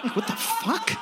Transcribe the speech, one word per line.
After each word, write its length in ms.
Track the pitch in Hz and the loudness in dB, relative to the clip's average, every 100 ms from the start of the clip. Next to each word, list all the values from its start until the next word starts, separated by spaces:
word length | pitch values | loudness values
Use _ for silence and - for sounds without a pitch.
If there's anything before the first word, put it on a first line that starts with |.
Like, 120 | 254 | 0
what 120 | - 302 | 0 -2
the 60 | |
fuck? 580 | 196 - - - 311 - - | -2 0 0 2 0 2 -2